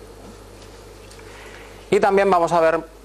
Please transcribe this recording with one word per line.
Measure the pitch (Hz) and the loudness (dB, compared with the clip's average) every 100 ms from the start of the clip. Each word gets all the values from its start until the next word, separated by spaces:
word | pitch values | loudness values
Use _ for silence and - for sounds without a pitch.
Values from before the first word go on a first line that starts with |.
| - - - - - - - - - - - - - - - - - - - | -20 -20 -20 -20 -20 -20 -20 -20 -20 -20 -20 -20 -20 -20 -20 -20 -20 -20 -4
Y | 202 | 0
también | 208 196 196 | 2 2 2
vamos | 185 165 | 2 2
a | 170 | 2
ver | 160 160 165 - | 2 0 -6 -18